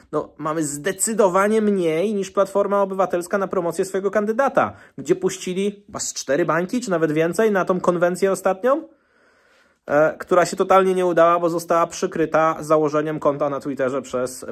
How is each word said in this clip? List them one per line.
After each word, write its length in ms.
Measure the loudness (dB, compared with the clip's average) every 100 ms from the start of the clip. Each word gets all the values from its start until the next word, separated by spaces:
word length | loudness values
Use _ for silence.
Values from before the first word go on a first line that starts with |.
| _
No, 220 | -6 -6 -8
mamy 260 | -6 -4
zdecydowanie 1000 | -4 -6 -6 -4 -2 2 2 4 2 2
mniej 520 | 2 2 0 0 0
niż 180 | -2 -2
Platforma 500 | 0 0 0 2 0
Obywatelska 560 | 0 0 -2 -2 -2 -2
na 100 | -2
promocję 380 | -2 -2 -2 -4
swojego 260 | -4 -2
kandydata, 600 | 0 0 0 2 2 0 -4 -18 -8
gdzie 180 | -2 0
puścili 680 | -2 -4 -6 -4 -4 -6 -12
chyba 140 | -10
z 140 | -8
cztery 320 | -8 -2 0 0
bańki, 360 | -2 -2 -4
czy 100 | -2
nawet 200 | 0 0
więcej, 400 | 0 0 2 2
na 140 | 2 0
tą 140 | 0
konwencję 520 | 0 2 0 0 0
ostatnią, 560 | 0 -2 0 0 0 -2 _ _ _ _ _ _ _ _ _ -2
e, 320 | 2 2 0
która 280 | 0 2 2
się 100 | 0
totalnie 380 | 4 4 4
nie 120 | 2 2
udała, 340 | 4 6 4
bo 100 | 2
została 380 | -2 0 0 0
przykryta 720 | -2 -4 -2 0 2 2 0
założeniem 600 | 0 2 2 0 -2 -2
konta 300 | -2 0 -2
na 100 | -4
Twitterze 420 | -6 -4 -2 -4
przez 440 | -4 -6 -6 -8 -14